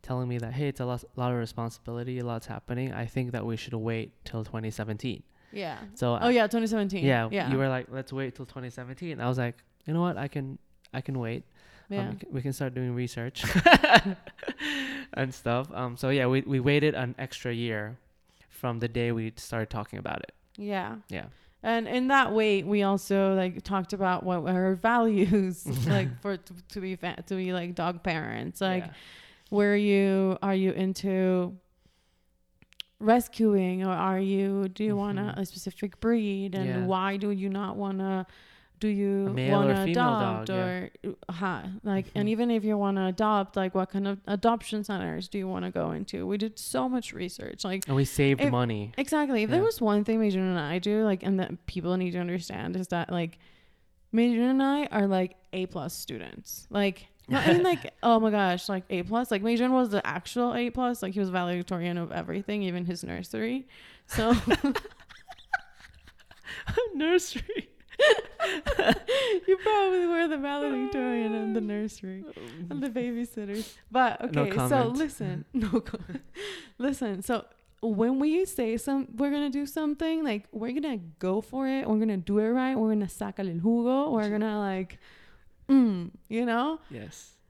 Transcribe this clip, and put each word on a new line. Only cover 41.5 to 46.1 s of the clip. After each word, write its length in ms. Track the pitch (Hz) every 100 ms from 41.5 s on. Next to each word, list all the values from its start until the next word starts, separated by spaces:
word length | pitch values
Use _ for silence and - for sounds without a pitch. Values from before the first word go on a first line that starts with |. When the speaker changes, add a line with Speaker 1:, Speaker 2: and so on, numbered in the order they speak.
| 151 123 190
Speaker 2:
like, 240 | 214 196 190
and 100 | 214
Speaker 1:
Mm-hmm. 40 | 208
Speaker 2:
even 240 | 220 240
if 140 | 226 208
you 120 | 208
wanna 300 | 202 196 185
adopt, 480 | 180 214 208 196 -
like, 180 | 190
what 160 | 190 185
kind 160 | 190 196
of 140 | 196 -
adoption 560 | 202 233 233 - 214
centers 460 | 202 196 180 160 180
do 80 | 208
you 100 | 190
wanna 240 | 185 180
go 200 | - 160
into? 360 | 156 196